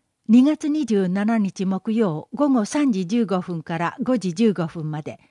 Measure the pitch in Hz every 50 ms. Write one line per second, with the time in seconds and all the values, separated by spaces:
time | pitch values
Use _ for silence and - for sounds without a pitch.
0 | _ _ _ _ _ - 220 247 262 302 302 - 311 285 302 302 277 226 214 196
1 | 185 180 185 202 208 220 226 220 202 185 - - 185 190 190 190 - 226 214 233
2 | 214 175 151 156 - - - - 294 285 262 233 208 - - 294 294 262 196 190
3 | 180 170 233 240 220 175 190 180 - 190 175 160 - - 170 165 170 165 - -
4 | 233 247 262 202 185 180 160 185 233 214 175 185 165 156 - 170 151 156 151 151
5 | - 123 110 - _ _